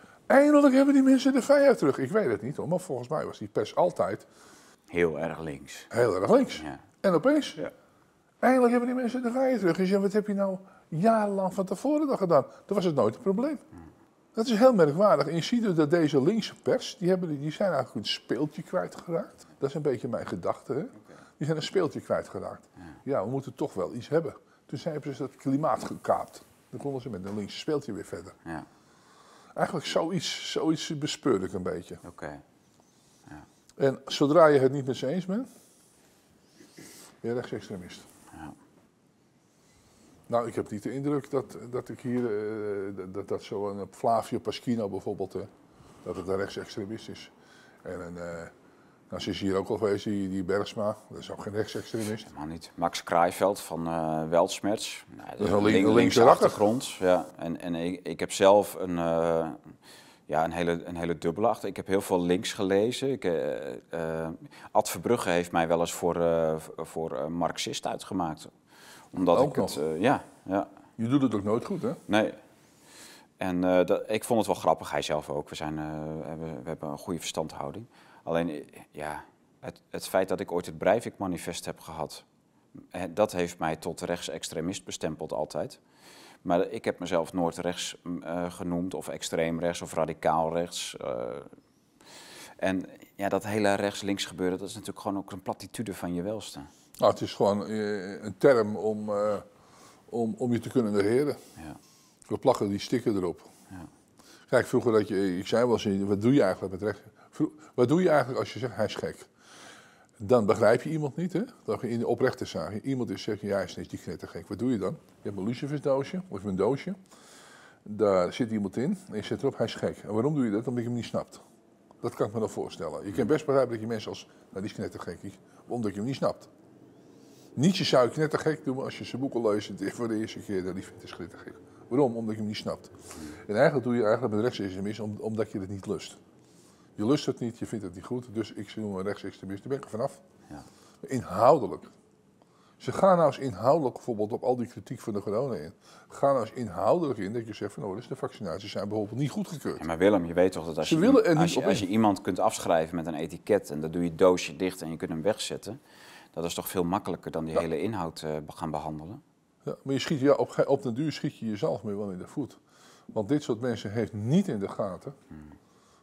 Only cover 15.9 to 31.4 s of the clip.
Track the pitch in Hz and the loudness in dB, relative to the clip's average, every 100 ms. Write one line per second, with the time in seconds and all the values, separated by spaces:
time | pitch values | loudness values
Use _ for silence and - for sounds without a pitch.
15.9 | 170 151 147 147 226 - - - - - | 4 4 4 4 2 -2 -4 0 0 -2
16.9 | - 175 185 175 143 151 - 202 143 117 | -4 0 0 0 -4 -6 -2 0 0 -2
17.9 | 113 104 - - 113 151 - - 180 175 | -6 -4 -6 -2 -2 -2 -4 -4 -4 -4
18.9 | - - 165 240 - - - 139 160 147 | -8 -4 -4 -4 -14 -18 -6 -4 -2 -2
19.9 | 120 127 107 - 95 95 - - 127 247 | -2 -4 -6 -4 -4 -4 -6 -4 -6 -6
20.9 | - - - - - 147 156 - 190 160 | -14 -20 -20 -18 -6 -2 -2 0 0 0
21.9 | 117 - 90 - 98 95 - _ - 87 | -2 -2 -2 -2 -8 -10 -12 _ -20 -18
22.9 | 107 127 127 101 135 127 - 147 95 80 | -12 -4 -2 -2 -4 -6 -6 -6 -4 -4
23.9 | 113 - 156 147 - _ _ - 143 170 | -6 0 0 0 -10 _ _ -12 -8 -6
24.9 | 147 143 131 131 - 139 135 151 117 - | -6 -8 -8 -10 -4 0 2 2 0 -4
25.9 | 110 - - - - - _ - 123 143 | -6 0 0 -2 -14 -20 _ -16 -10 -6
26.9 | 135 127 107 98 104 98 - - 147 131 | -6 -8 -10 -6 -6 -8 -8 -2 -2 -4
27.9 | 92 - 90 87 - 82 78 - _ _ | -10 -8 -12 -12 -16 -12 -10 -12 _ _
28.9 | _ _ - - - - - 156 156 - | _ _ -20 -20 -20 -12 -4 -2 -2 -2
29.9 | - 165 185 - - - - 160 160 - | -2 0 -2 -4 -6 -4 -2 0 0 -2
30.9 | 151 143 - 143 98 | -6 -4 -2 2 2